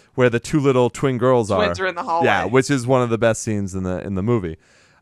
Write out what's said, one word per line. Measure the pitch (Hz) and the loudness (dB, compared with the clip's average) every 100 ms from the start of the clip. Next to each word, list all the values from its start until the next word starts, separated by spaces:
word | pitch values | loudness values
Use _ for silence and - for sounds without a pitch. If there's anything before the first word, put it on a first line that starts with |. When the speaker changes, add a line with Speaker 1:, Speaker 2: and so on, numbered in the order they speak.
| _ | _
Speaker 1:
where | - 123 | 0 2
the | 117 | 2
two | - 156 | -2 0
little | 139 127 120 | 2 2 2
twin | - 139 123 | 0 -2 0
girls | 127 123 101 | 2 2 2
Speaker 2:
Twins | 95 87 85 | 0 0 -2
Speaker 1:
are. | |
Speaker 2:
are | 185 | -4
in | |
the | 175 | -6
hallway. | - 170 117 | -4 0 2
Speaker 1:
Yeah, | 98 | 0
which | 90 131 131 | 2 0 2
is | 139 117 | -2 0
one | 131 | 0
of | 120 | 2
the | 113 | 0
best | 117 110 | 0 0
scenes | - 104 98 | -4 -4 -4
in | 95 | -6
the, | 92 90 | -4 -6
in | 98 98 | -4 -4
the | |
movie. | 104 120 87 80 _ _ _ _ | 0 -2 -2 -10 _ _ _ _